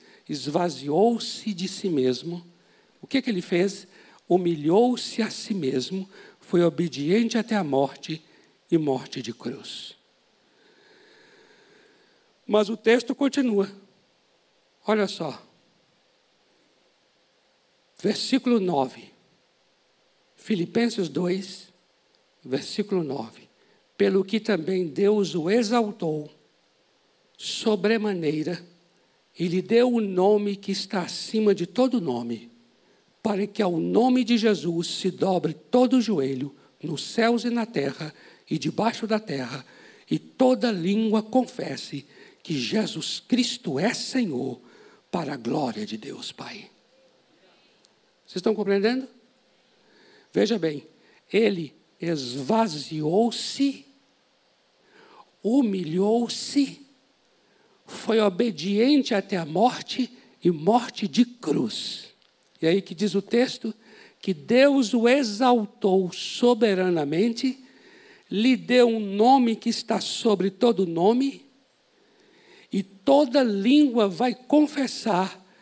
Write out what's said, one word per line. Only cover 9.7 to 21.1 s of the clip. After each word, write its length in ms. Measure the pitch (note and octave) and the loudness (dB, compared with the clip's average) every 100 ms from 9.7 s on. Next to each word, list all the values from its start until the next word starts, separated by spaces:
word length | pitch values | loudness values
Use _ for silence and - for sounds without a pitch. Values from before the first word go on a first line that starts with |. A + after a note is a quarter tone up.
| - - - _ _ _ _ _ _ _ _ _ _ _ _ _ _ _ _ _ _ _ _ _ _ _ _ - | -14 -14 -20 _ _ _ _ _ _ _ _ _ _ _ _ _ _ _ _ _ _ _ _ _ _ _ _ 0
Mas 240 | G#3 G#3 | 2 2
o 60 | A3+ | 0
texto 380 | A3 A#3+ A#3 | 2 2 2
continua. 560 | - C#4 C#4 B3+ G3+ F#3+ - - _ _ _ _ _ _ _ _ _ - | 0 0 2 0 2 -2 -6 -20 _ _ _ _ _ _ _ _ _ -2
Olha 200 | G#3+ G3 | 0 0
só. 360 | - D#3 A#2+ - _ _ _ _ _ _ _ _ _ _ _ _ _ _ _ _ _ _ _ _ _ _ _ _ - | -4 -8 -10 -18 _ _ _ _ _ _ _ _ _ _ _ _ _ _ _ _ _ _ _ _ _ _ _ _ -6
Versículo 600 | F#3+ G#3+ - C4 B3 A#3 | -4 -2 0 0 2 0
nove. 520 | F#3 C#3+ C3 - - _ _ _ _ _ _ _ _ _ _ _ _ _ | 2 0 -2 -6 -20 _ _ _ _ _ _ _ _ _ _ _ _ _
Filipenses 720 | - G3+ F3 A#3 A#3 A3 | -4 -2 -2 0 0 -2
dois, 640 | E3 | -4